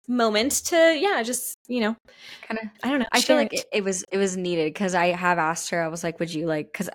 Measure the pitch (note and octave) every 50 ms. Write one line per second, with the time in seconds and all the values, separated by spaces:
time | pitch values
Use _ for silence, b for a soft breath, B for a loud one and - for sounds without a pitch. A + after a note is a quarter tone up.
0 | _ - B3 B3 A#3 A3+ G#3+ G#3 A3 C#4+ - - - - F4+ E4 E4 E4 E4 D4
1 | D#4+ G4+ G4 C#4 A3+ A3+ B3 - - - - - _ - B3 B3 A3 G#3 A3+ -
2 | _ B B B B B B B B - A3 A3 A3 G#3+ - _ - A#3+ C#4 C#4+
3 | A3+ - - B3 A#3+ - C4 D4 - A3 - F3+ - - - G#3+ G3 G3 F#3+ F#3
4 | - - - G3 G3 F#3+ F#3 F#3 F3+ F3 F3 E3 D#3 D#3 D3+ - G3+ F#3 F3+ F3+
5 | E3+ F3+ F3 F3 F#3 F3+ F3+ E3+ D#3+ D#3 E3+ - - - - E3+ E3 D#3+ D#3+ E3+
6 | - E3+ D#3+ - F3 E3 F3 D#3 D3 D#3+ D#3 D3+ D3 - - - F3+ -